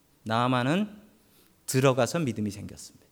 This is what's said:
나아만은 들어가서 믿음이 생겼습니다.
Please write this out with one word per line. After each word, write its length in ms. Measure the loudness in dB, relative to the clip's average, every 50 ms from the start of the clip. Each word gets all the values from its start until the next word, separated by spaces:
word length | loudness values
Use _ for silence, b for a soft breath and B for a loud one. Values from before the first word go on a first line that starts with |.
| _ _ _ _ -6
나아만은 640 | -2 0 0 2 2 2 2 2 2 2 0 0 -4 -8 -16 -20 -20 _ b b b b b b b b b _
들어가서 520 | -2 0 4 4 4 4 4 2 0 0 -2
믿음이 320 | -2 -2 -2 -2 -4 -6
생겼습니다. 560 | -6 -8 -12 -14 -14 -16 -18 -20 -20 -20 _ _